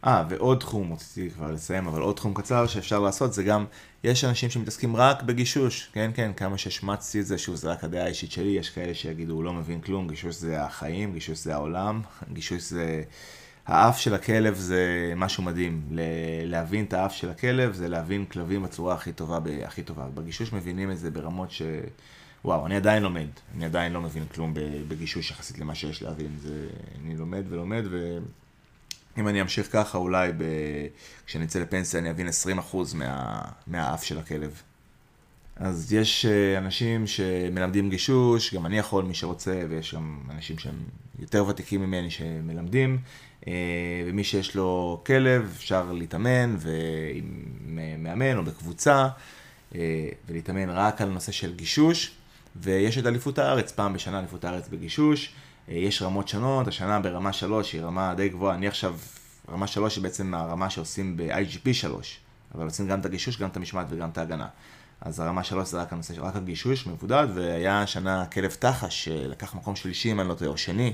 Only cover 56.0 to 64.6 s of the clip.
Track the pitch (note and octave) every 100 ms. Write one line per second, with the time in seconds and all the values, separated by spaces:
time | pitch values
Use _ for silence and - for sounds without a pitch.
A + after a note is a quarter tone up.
56 | F#2 G2 G2 G#2 B2 C3+ B2+ - F#2 G#2
57 | F#2 F2 G2 G2 F#2 A2 F#2+ D#2+ E2 F2+
58 | F#2+ F2+ G2 F2+ G2 F2+ G2+ - F#2+ E2+
59 | - - - - - E2+ G2 - G#2+ G#2+
60 | F#2 - F#2+ F2 E2 E2+ F#2+ F#2+ D#2+ -
61 | F#2+ E2+ E2 F2 G2 - B2+ B2 E2 A#1+
62 | - - - - - - D#2+ D#2+ G2 G2
63 | F#2 F#2 - A2+ G2 F2+ F2 F#2 F2 E2
64 | E2+ E2 E2 E2 G#1 -